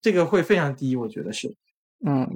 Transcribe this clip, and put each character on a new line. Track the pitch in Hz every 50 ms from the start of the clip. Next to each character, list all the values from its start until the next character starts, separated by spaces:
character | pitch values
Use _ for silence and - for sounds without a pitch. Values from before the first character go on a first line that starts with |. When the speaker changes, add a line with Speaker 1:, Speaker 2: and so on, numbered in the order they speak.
| -
Speaker 1:
这 | 226 202
个 | 180 170
会 | 165 - 180 170
非 | - 208
常 | 180 160 143 135
低， | - - 131 127
我 | 127 117 110
觉 | - - -
得 | 104 110
是。 | - - 107 - _ _ _ _ _ _ _ _ _ 285
Speaker 2:
嗯， | 170 143 131 127 - -